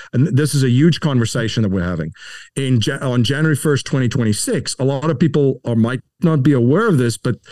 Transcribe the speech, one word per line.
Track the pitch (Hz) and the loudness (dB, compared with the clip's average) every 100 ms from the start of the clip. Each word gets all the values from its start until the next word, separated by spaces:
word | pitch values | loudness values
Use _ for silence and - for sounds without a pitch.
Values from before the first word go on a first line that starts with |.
| - | -6
And | 120 160 131 | 0 2 2
this | 147 143 | 0 2
is | |
a | 131 | 2
huge | 123 165 - | 4 4 2
conversation | 156 127 113 123 113 - | 0 0 -2 -2 -4 -2
that | 104 | -2
we're | 95 | 0
having. | 87 82 80 - - - - - | -2 -4 -8 -12 -18 -20 -14 -6
In | 135 123 143 | 0 0 0
Ja-, | 139 135 | -2 -2
on | 123 | 0
January | 117 139 160 147 | 0 0 0 0
first, | 156 139 - | 0 0 0
twenty | 135 123 | -2 0
twenty-six, | - 110 104 - 151 - - | 0 0 -2 -2 -4 -4 -4
a | |
lot | 135 139 156 | -4 -2 -4
of | 127 | -2
people | 147 151 139 131 123 | 0 2 0 0 -2
are, | 113 | 0
might | 110 127 - _ | 0 -2 -10 _
not | 165 156 | 0 2
be | 139 | 4
aware | 131 120 160 226 | 4 4 2 2
of | 143 | 2
this, | 120 - | 0 -2
but | 127 - - | -4 -6 -10